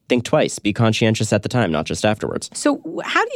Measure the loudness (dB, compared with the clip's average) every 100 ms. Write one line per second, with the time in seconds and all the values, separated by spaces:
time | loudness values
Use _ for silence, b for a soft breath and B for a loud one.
0 | -2 0 2 2 2 -2 -4 2 2 4
1 | 2 2 0 0 0 0 0 0 -2 0
2 | 0 0 -4 -6 -8 -2 0 0 -4 -8
3 | -2 0 2